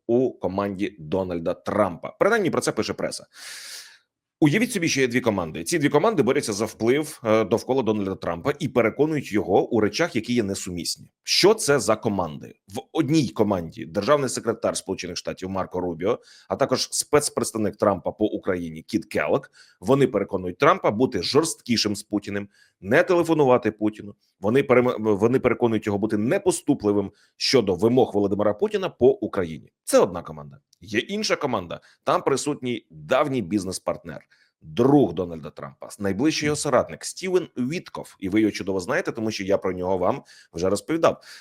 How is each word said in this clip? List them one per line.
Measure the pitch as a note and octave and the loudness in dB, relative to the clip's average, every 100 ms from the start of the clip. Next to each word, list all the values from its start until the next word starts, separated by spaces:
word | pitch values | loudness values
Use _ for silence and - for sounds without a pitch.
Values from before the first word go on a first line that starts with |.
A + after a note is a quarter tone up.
| - | 0
у | A#2+ C3 | 2 0
команді | - F#2 F#2+ G2+ F#2+ G2+ - | -2 -6 -2 -4 -2 -6 -8
Дональда | D2+ F#2+ F#2 F2 E2 | -6 -4 -2 -4 -4
Трампа. | E2+ - G2+ G2 E2 - - | -6 -2 0 0 0 -8 0
Принаймні | F#3 A3+ E3+ | 2 2 0
про | B2 | -2
це | D3+ | -2
пише | C#3 G2+ | -2 -2
преса. | F2 D#2 - - - - - - - - - _ _ _ - | -4 -6 -8 -16 -20 -18 -16 -16 -18 -18 -20 _ _ _ 2
Уявіть | D3+ F#3+ B3 | 2 4 0
собі, | G3 D#3+ | -2 -2
що | C3+ | 0
є | B2+ | 0
дві | B2 | 0
команди. | A2+ G2 E2 E2 | 0 0 -2 -6
Ці | E2+ E3 | -4 0
дві | C#3+ | 2
команди | D3 G#3 G#3 | 2 2 0
борються | A#2 C#3 A#2 | 0 -2 -2
за | G2 | -4
вплив, | A2 - A2+ C#3 D3+ - | -4 -2 2 2 0 -6
е, | A2 A2 | 0 2
довкола | G#2 A2 - C3 | 2 0 0 -2
Дональда | A2 G#2+ F#2+ | 0 0 -2
Трампа | F#2+ F2 E2+ G#2 - | -4 -6 -4 -4 -4
і | D3+ | -2
переконують | - A2 - D3+ D3+ - | 2 2 2 0 0 -2
його | G2+ E2+ B2 - | -2 2 2 4
у | A2+ | 2
речах, | G#2 A#2 E3+ A#2 | 0 0 -2 -2
які | A2+ | -2
є | A#2+ | 0
несумісні. | G2 F#2+ - F2 D#2 - - _ | 0 -4 -8 -8 -8 -10 -14 _
Що | - - F3+ | -4 4 4
це | A3 - C#3+ | 4 2 2
за | G#2 G#2+ | 2 0
команди? | A#2 G2 E2 C#2 A#1 - _ | 0 -2 -4 -6 -16 -20 _
В | B2+ - | -14 -6
одній | D#3+ C#3 D#3+ A#2 | -2 2 2 0
команді: | - G#2 F#2+ E2 - | 2 2 0 -4 -10
державний | D2 F2 G2+ D3 C3 | -8 -4 2 2 2
секретар | B2 G#2+ G#2+ G2+ E2+ | -4 -4 -2 -2 -2
Сполучених | - F#2 F2+ F2 | -4 -6 -6 -8
Штатів | - D#2+ F#2 | -8 -8 -6
Марко | F#2+ F2+ F#2 | -4 -4 -4
Рубіо, | F2+ E2 F#2+ B2+ _ - - | -4 -2 -2 -2 _ -16 -6
а | G2 | -2
також | B2+ B2+ - | 0 0 -2
спецпредставник | - - D3 C#3+ - A#2 A2 G#2 - | -6 0 2 2 -4 -4 -2 -2 0
Трампа | G#2 F#2 F2+ | 0 2 -2
по | - | -2
Україні | G#2+ G#2 G#2 F2+ E2+ D#2+ | -2 -2 -4 -4 -4 -12
Кіт | - A2 | -6 -6
Келлог. | - - D2+ G#2+ - _ - _ | -4 -2 0 0 -2 _ -20 _
Вони | F#2 C3+ C3 | 0 4 4
переконують | G2 G2 F#2+ F2+ F2 | 2 -2 -4 -6 2
Трампа | D3+ F#3 D#3+ | 2 4 2
бути | G#2 C3 F#2+ | 2 0 0
жорсткішим | E2+ C#3+ D#3+ - - A2 G#2 G#2 | 0 2 0 -2 -2 0 0 -4
з | |
Путіним, | - G#2 G#2 G2+ G2+ _ _ _ | -4 -4 -4 -8 -8 _ _ _
не | F#2 C#3+ | 0 2
телефонувати | F3 F3 E3 D#3 C3+ B2 A2 | 4 2 2 4 6 4 4
Путіну. | - G#2+ G#2+ G#2 - _ _ | -2 -2 -4 -14 -20 _ _
Вони | G2+ B2+ | 0 2
перем-, | - B2 B2 A2+ G#2+ G2 | 4 4 4 2 0 2
вони | A2+ B2+ | 4 4
переконують | B2 A2+ A#2+ A2 G#2+ | 2 2 2 0 0
його | G2+ | -2
бути | A2 G#2 | 0 0
непоступливим | A2+ G3 F#4 E4+ - C4 G#3 G3+ G3 - _ - | 0 0 0 -2 0 0 2 0 0 -6 _ -8
щодо | - C3 G2 | 0 2 2
вимог | F2 A2+ B2+ A2+ | 2 2 4 2
Володимира | G#2 G2+ G2 G#2 | 2 0 0 -2
Путіна | G2+ G#3+ G3+ F#3 | 0 -2 -2 -6
по | - C3 | 2 4
Україні. | - G#2 - E2+ D2+ - _ | 4 -2 -4 -4 -6 -16 _
Це | - C4 | 0 2
одна | C#3 F2 | 2 0
команда. | D#2 D2+ D2 C#2 _ _ | -10 -14 -16 -20 _ _
Є | F#2 A2+ | -6 -4
інша | - G#3 - E3+ | -4 -4 -2 -2
команда. | C#3 A2+ E2+ D2 _ _ | -2 -4 -6 -12 _ _
Там | - E3+ | -2 0
присутній | - C3 C#3+ D3 B2 A#2+ - | 2 0 -2 -4 -4 -8 -10
давній | D#3 D3+ C3 D3+ C3 | -12 -2 0 2 0
бізнес-партнер, | E2+ G#2 F#2 F2+ - D#2+ E2 C#2+ _ _ _ _ | 0 -2 -2 -6 -6 -6 -8 -16 _ _ _ _
друг | D#2+ D#3 A3 D3 G#2+ | -8 2 6 6 4
Дональда | E2+ F2 E2 D2+ | 0 -6 -8 -14
Трампа, | - C#2+ C#2 C2 - | -14 -16 -16 -18 -6
найближчий | G2+ F#2+ D3+ D#3 D3+ | -4 0 0 0 -2
його | D3 | -4
соратник | D3+ A#2+ - - | 0 2 0 -4
Стівен | - - F#3 F3+ D#3 - | -12 -10 -2 -2 -2 -6
Віткоф. | B2 E3+ - - - - | -4 -6 -10 -14 -14 -10
І | F#2+ | -2
ви | G#2+ | 2
його | G#2 | 2
чудово | - G2 F#2+ | 0 -4 -4
знаєте, | F2 D#3 E3 | -2 -4 -4
тому | A#2 G#2+ | -4 -4
що | G#2 | -4
я | F#2+ G2 | 0 0
про | F#2+ | 0
нього | F2+ F2+ F#2+ | -4 -2 0
вам | F#2 C#3 - - _ | 0 -2 -6 -20 _
вже | E2 F#2 | -4 -2
розповідав. | G2+ - E3 D3+ - - - | -2 -2 0 0 0 -8 -20